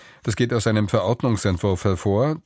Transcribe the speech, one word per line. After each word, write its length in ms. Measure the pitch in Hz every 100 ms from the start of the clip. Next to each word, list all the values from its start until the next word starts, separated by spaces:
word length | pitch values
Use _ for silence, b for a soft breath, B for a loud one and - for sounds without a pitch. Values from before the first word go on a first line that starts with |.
| B B
Das 120 | -
geht 180 | 104 120
aus 140 | 120 110
einem 220 | 107 104
Verordnungsentwurf 960 | 117 95 120 127 107 104 90 104 92
hervor, 540 | 101 92 107 101 139 156